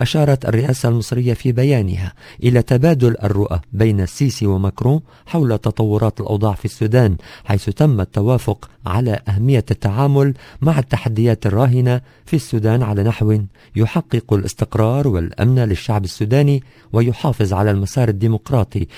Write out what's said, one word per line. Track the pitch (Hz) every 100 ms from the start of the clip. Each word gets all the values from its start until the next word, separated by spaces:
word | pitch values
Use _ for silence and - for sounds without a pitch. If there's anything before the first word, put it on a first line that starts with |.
أشارت | 123 156 143 135 -
الرئاسة | 110 135 127 120
المصرية | 117 - 120 123
في | 110 127
بيانها | 120 135 127 95 90 92 - - -
إلى | 123 123
تبادل | - 123 160 143 120 -
الرؤى | 101 98 104 85 -
بين | 101 113 101
السيسي | 92 - 139 - 101
وماكرون | 95 98 - 117 156 - - -
حول | 170 127 104
تطورات | 110 - 110 104 110 -
الأوضاع | 98 104 110
في | 98
السودان، | - - 107 123 110 85 - -
حيث | - 101 -
تم | - 151 110
التوافق | 92 104 107 123 - 104 - _ -
على | 98 123 101 -
أهمية | 98 127 127 -
التعامل | - 101 107 143 139 139 131 - -
مع | 143 147
التحديات | 123 - 117 110 117 107 101
الراهنة | 101 131 127 127 123 - _
في | - 156
السودان | - 113 110 120
على | 107 101
نحو | 107 - 107 107 101 _ - -
يحقق | 113 - - 117 -
الاستقرار | 101 - - - 104 110 139 143
والأمن | 90 85 - 95 131
للشعب | 113 90 - 104
السوداني، | 92 - 107 135 143 139 - - -
ويحافظ | 110 117 - 151 120 101
على | 95 104
المسار | 98 98 135 113
الديمقراطي | 101 113 110 - 131 95 101 85